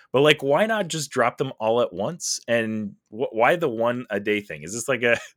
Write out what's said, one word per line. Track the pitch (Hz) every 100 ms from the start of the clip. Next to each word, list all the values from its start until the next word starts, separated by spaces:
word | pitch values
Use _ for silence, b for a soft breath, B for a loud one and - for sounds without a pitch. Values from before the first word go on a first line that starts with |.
| b
but, | 135
like, | 151 147
why | 139 151 220
not | 214 175
just | 160 143
drop | 127 117 -
them | 135 -
all | 110 120
at | 117
once? | 175 123 170 - - -
And | 117 110 110 101 - _
wh-, | 107 127
why | 110 123 170
the | 156
one | 113 117 123 123
a | 101
day | 104 104
thing? | 101 76
Is | 78
this | 117 -
like | 123
a, | 120 113 -